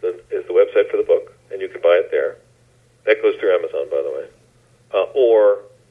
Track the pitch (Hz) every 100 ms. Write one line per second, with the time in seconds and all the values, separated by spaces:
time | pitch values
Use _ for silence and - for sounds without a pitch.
0 | 90 87 - 101 - - 101 104 98 104
1 | - 101 - - _ 98 95 - 85 87
2 | - 73 69 - _ _ _ _ _ _
3 | - 107 107 95 - 87 82 76 71 71
4 | 69 69 - _ _ _ _ _ _ 101
5 | 92 139 120 110 104 101 - _ _